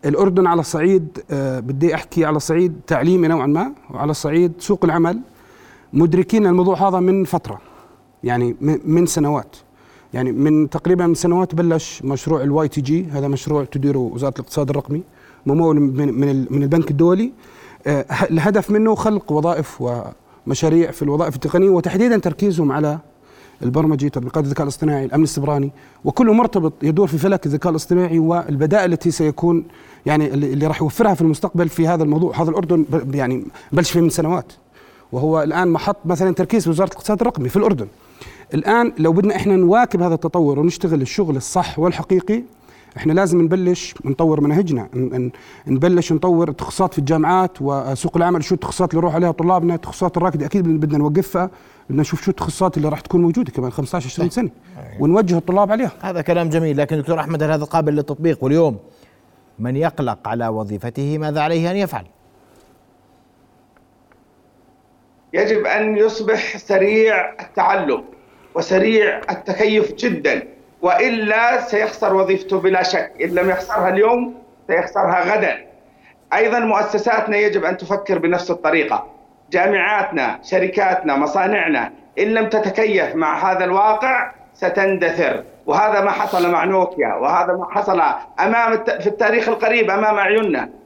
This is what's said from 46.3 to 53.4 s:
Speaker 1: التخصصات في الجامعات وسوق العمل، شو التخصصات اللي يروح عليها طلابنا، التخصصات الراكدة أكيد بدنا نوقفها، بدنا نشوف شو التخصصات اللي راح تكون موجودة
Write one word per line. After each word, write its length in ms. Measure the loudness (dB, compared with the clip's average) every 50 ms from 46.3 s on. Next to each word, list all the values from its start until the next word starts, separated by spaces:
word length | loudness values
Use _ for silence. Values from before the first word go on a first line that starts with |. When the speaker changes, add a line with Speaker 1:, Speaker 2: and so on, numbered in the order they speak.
| 2 2 2 0
Speaker 1:
التخصصات 440 | -2 -8 -10 -12 -2 -2 -2 0 0
في 60 | -2
الجامعات 580 | -2 0 0 0 2 2 2 2 2 0 -2 -4
وسوق 560 | -4 -4 -2 -2 -4 -4 -6 -4 -4 -2 0 0
العمل، 260 | 0 2 0 -2 0
شو 120 | -2 -2
التخصصات 340 | -4 -2 -8 -4 -2 -2 0
اللي 100 | 0 0
يروح 160 | 0 0 0
عليها 160 | 0 0 0
طلابنا، 440 | 0 0 0 2 2 2 2 0 -2
التخصصات 420 | -2 -6 -10 -6 -4 -4 -2 -2 0
الراكدة 280 | -2 0 -2 -2 -4
أكيد 220 | -2 0 0 2 2
بدنا 300 | 2 0 0 0 0 0
نوقفها، 520 | 0 2 2 0 -2 0 -2 -4 -4 -4 -6 -14 -20 -20 -20 -20 -12 _
بدنا 120 | -2 -2
نشوف 200 | -2 -2 -2 -4
شو 100 | -2 -4
التخصصات 460 | -2 -2 -4 -6 -2 -2 -2 0 0 0
اللي 120 | -2 -2
راح 100 | -4 -6
تكون 220 | -8 -2 0 2
موجودة 300 | 2 2 2 0